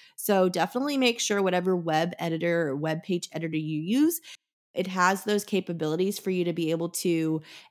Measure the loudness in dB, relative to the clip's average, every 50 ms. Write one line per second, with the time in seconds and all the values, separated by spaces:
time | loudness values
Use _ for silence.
0 | -20 -20 _ -6 -2 0 2 4 4 2 2 0 -2 -2 -2 -2 -2 0 0 2
1 | 2 2 2 0 -2 0 0 2 2 2 2 2 2 2 0 0 0 0 0 2
2 | 0 0 -2 -4 -4 -4 -2 0 0 0 2 2 0 0 -2 -2 -2 -2 -2 -4
3 | -4 -4 -4 -4 -4 -6 -6 -6 -6 -4 -4 -4 -4 -2 -4 -4 -2 0 2 4
4 | 4 2 2 -2 -8 -14 -20 -20 _ _ _ _ _ _ -4 -4 -4 -2 2 4
5 | 4 4 4 2 0 0 0 0 0 0 -2 -2 -2 -2 -4 -2 -2 -2 0 0
6 | 0 0 -2 -2 -4 -2 0 0 0 0 0 0 0 0 0 0 -2 -4 -4 -2
7 | 0 0 2 2 2 0 0 -2 -4 -8 -16 -20 -20 -16